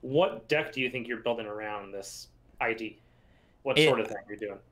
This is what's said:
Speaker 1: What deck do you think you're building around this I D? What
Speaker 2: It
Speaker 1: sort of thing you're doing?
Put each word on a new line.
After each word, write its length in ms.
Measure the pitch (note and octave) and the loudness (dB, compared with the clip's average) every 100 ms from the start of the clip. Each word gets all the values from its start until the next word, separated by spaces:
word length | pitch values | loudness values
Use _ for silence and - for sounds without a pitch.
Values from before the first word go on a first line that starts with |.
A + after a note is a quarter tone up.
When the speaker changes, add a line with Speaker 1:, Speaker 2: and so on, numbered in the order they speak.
Speaker 1:
What 460 | B2+ C#3 F#3+ - - | 2 4 4 2 0
deck 240 | D3+ D3 | 0 0
do 80 | - | -2
you 100 | B2+ | -2
think 180 | B2+ A#2 | -2 -6
you're 100 | A#2 | -4
building 280 | A#2+ A#2 G#2+ | -2 -2 -2
around 460 | G#2 G#2+ G#2 G2+ | -6 -6 -6 -8
this 360 | G2 G2 - - _ _ - | -10 -12 -14 -18 _ _ -4
I 120 | B2 | -2
D? 240 | A2+ A2+ - _ _ _ _ _ _ | -2 -6 -12 _ _ _ _ _ _
What 160 | C#3 C3+ | 2 6
Speaker 2:
It 80 | D3+ | 6
Speaker 1:
sort 140 | B2 | 6
of 80 | G#2 | 0
thing 80 | G#2 - | -4 -10
you're 80 | G#2 | -8
doing? 220 | G#2 G2 - | -8 -8 -16